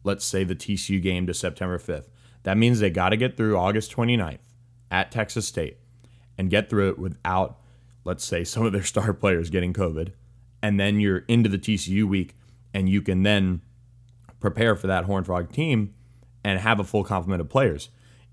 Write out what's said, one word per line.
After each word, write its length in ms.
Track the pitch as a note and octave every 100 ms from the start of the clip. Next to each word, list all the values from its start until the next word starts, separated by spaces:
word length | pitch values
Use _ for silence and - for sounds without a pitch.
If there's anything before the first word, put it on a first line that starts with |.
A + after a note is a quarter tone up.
let's 200 | G2 G2
say, 200 | - F#2+
the 100 | F#2
T 220 | F#2 - G2
C 180 | -
U 60 | G2
game 260 | F#2 F2+ F2+
to 80 |
September 440 | F2 F#2 D2+ F2+ F2+
fifth, 320 | - D2+ - - - -
that 120 | - G2+
means 220 | A#2 A#2
they 120 | G#2
gotta 260 | F2 F#2 A2
get 200 | B2+ -
through 220 | A2 G2
August 320 | F#2 G#2+ G#2
twenty-ninth 640 | - A#2 A#2+ E2+ - - - _ _ _
at 220 | F2+ -
Texas 380 | A#2 G#2+ A#2 -
State 300 | - D#2+ - _ - - - - -
and 120 | F#2
get 180 | G2+ G2+
through 220 | G#2 G2
it 80 | -
without, 600 | F#2 - F2 F#2 F#2+ - - - - -
let's 180 | F2+ F2+
say, 220 | - F2
some 220 | F2 - A2+
of 40 |
their 120 | G2
star 320 | F2+ - G#2
players 340 | G2+ G2+ F2 E2
getting 240 | F2+ F2+
covid. 400 | F#2 F2+ D#2 E2+ - - - - -
And 160 | G#2+ G2+
then 220 | G2 G#2
you're 240 | G2+ F#2 -
into 200 | A#2 A2+
the 80 | F#2+
T 220 | - G2+
C 140 | F2+
U 140 | F#2+ G#2
week, 280 | G2 F2 - - - -
and 160 | G2+ F#2+
you 100 | G2
can 220 | F#2+ F#2
then 400 | G2+ G#2 F#2+ F2 - - - - - _ - -
prepare 380 | G#2 G#2+ A2+ G2+
for 100 | F#2+
that 180 | F#2
Horned 200 | F#2 F#2+
Frog 260 | F2+ F2+ F2
team 440 | - D#3+ A#2 G2+ - - - - -
and 160 | G#2 F#2+
have 180 | A2 G#2+
a 60 |
full 200 | F#2+ G#2+
complement 360 | F#2+ G2 F2 F2+
of 80 | D#2+
players. 400 | C3+ C3 D2 - _ - - -